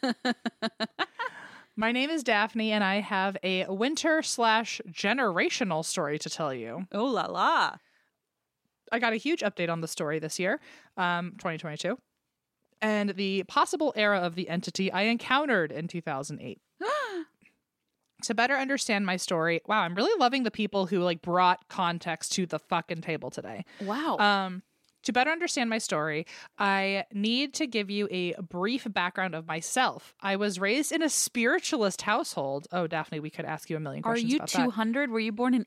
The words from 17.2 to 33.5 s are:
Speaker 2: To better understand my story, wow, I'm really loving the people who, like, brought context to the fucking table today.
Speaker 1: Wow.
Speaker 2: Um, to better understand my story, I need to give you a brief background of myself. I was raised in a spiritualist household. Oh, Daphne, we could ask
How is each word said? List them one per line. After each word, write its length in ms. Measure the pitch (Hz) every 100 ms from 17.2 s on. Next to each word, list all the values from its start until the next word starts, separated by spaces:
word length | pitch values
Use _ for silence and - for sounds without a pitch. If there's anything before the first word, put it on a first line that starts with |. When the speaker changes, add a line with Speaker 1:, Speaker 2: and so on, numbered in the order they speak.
| 311 _ _ _ _ _ _ _ _ - -
Speaker 2:
To 80 | 220
better 180 | 247
understand 500 | 277 269 277 - 202
my 120 | 196 180
story, 460 | - 170 165 165 -
wow, 140 | 214
I'm 160 | 170 175
really 200 | 359 427
loving 280 | 247 269
the 80 | 226
people 340 | - 202 202 185
who, 140 | 196
like, 220 | 180 170
brought 440 | 180 175 180 185 -
context 640 | - 175 170 175 160 -
to 120 | - 175
the 140 | 151
fucking 400 | - 170 - 165
table 300 | 165 156 123
today. 320 | - 95 110 - -
Speaker 1:
Wow. 360 | 196 240 311 214
Speaker 2:
Um, 460 | 208 196 190 185 - _ _ _
to 100 | -
better 200 | 240 277
understand 360 | 330 339 285 233
my 100 | 220
story, 500 | - 170 156 151 175 - - -
I 460 | 202 196 196 196 -
need 400 | 202 214 247 285
to 120 | - 294
give 240 | 226 196
you 160 | 202 208
a 220 | 180 175 -
brief 460 | 175 180 196 254 226
background 460 | 190 180 - 185
of 140 | 160 165
myself. 640 | 160 - 254 240 123 - -
I 160 | 196 196
was 240 | 208 180
raised 320 | 196 262 294
in 100 | 320
a 60 | 320
spiritualist 960 | - - 247 233 330 - 285 202 -
household. 640 | - 233 339 - 135 139 -
Oh, 160 | 180 165
Daphne, 320 | 165 156 156
we 100 | 156
could 160 | -
ask 240 | 151